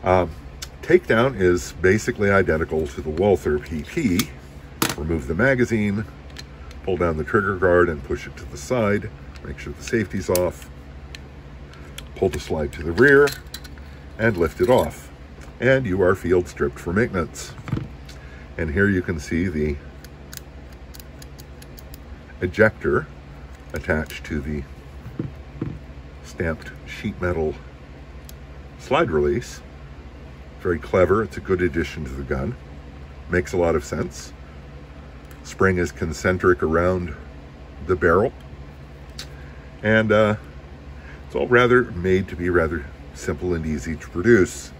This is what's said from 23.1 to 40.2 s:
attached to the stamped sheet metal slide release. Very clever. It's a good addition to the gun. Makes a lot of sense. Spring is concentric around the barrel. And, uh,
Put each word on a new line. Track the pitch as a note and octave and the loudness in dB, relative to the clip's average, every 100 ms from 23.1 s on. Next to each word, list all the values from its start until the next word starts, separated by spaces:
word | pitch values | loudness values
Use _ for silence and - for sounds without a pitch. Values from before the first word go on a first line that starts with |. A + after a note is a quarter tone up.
| - - - - - - | -14 -18 -16 -16 -16 -10
attached | - - D#2+ D2 - - | -8 -2 -2 -2 -8 -6
to | D2 | -6
the | C#2+ D2 C#2 - - - - - - - - - - - - - - - | -4 -8 -8 -14 -16 -16 -16 -10 -10 -10 -16 -10 -8 -8 -14 -16 -16 -18
stamped | - - E2+ D#2 - - - | -18 -6 -4 -4 -8 -14 -14
sheet | - G#2+ - | -6 -6 -4
metal | F2+ D#2+ D#2 - - - - - - - - - - - - - | -2 0 -2 -4 -12 -18 -18 -18 -16 -16 -16 -16 -16 -16 -16 -16
slide | - C#3 D#3+ | 0 2 4
release. | D#2 D2 D2 - - - - - - - - - - - - F#2 | 4 2 0 -4 -14 -16 -18 -16 -16 -16 -16 -18 -18 -18 -6 -2
Very | E2 | -2
clever. | - G2 F2 G2 | 2 4 6 6
It's | G#2+ - | 2 -6
a | |
good | - F#2 | -2 2
addition | F2+ D#2 D#2 - | 2 2 -2 -4
to | C#2 | -8
the | C2 C2+ | -8 -4
gun. | C#2 C#2+ B2+ - - - - - - - | -4 -4 -6 -14 -16 -16 -16 -16 -16 -2
Makes | F2+ F2 | -2 0
a | F#2 | 2
lot | E2+ D#2 | 2 2
of | - | -2
sense. | D2+ - - - - - - - - - - - - - - - | -4 -4 -6 -14 -16 -18 -18 -16 -18 -18 -18 -18 -18 -18 -18 -16
Spring | - F#2+ F2+ | 2 4 4
is | F2 | 0
concentric | - E2+ D2+ G2 F#2 F#2+ F2+ | -2 -4 0 0 4 4 4
around | E2 E2 F2+ F#2 F2 D2 - - - - - - - | 4 4 4 2 -2 -10 -14 -16 -18 -18 -16 -14 -2
the | F2 | 2
barrel. | F2 F2 A#2+ - - - - - - - - - - - - - - - | 6 6 4 0 -16 -16 -16 -16 -18 -18 -16 -14 -14 -14 -16 -16 -16 -2
And, | G#2+ A2 A2 | 4 6 8
uh, | G#2 | 6